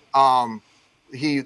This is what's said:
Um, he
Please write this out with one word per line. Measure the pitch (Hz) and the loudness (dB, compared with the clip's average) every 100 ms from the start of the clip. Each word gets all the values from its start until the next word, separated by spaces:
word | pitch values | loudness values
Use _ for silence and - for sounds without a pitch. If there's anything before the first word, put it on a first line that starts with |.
| _ | _
Um, | 139 135 127 120 107 - _ _ _ _ | 2 2 2 -2 -8 -18 _ _ _ _
he | 127 156 143 | -8 -4 -4